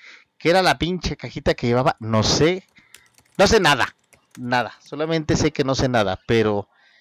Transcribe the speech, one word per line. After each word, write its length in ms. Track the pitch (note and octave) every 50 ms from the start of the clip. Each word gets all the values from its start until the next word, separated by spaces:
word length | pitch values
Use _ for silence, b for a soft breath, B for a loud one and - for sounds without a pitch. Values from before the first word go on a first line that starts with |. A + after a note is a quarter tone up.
| B B B B B _ _
¿Qué 140 | _ - D3+
era 100 | E3+ F#3+
la 160 | F#3 E3+ C#3 B2
pinche 380 | D#3+ D#3+ F#3 F3 - - D3+
cajita 380 | - - A#2+ - D3+ C#3 - D#3+
que 120 | - -
llevaba? 300 | A#2+ A#2+ B2 C3 D#3 - -
No 240 | A2 A2 A2+ A2 G#2
sé. 400 | - - - D3 E3 F#3 F#3 - _ b b b b b b b b b b _ _ _ -
No 80 | F#3+
sé 120 | G3 F#3+ A3
nada. 380 | F#3 D3+ C#3+ B2 G#2+ - - _ _ _ _ _ _ _ - -
Nada. 360 | B2 B2 B2+ B2 A#2 G2+ - - -
Solamente 540 | - - C#3+ D#3 D#3+ E3 E3 D3+ - E3
sé 140 | D#3+ - D#3
que 140 | - - C#3+
no 100 | C3 C3+
sé 140 | - - C3
nada, 320 | B2 A#2 G#2 F#2+ F#2 - _
pero 420 | - A#2+ A2+ G#2+ G#2+ G#2 G#2 G2+ b b b b b b b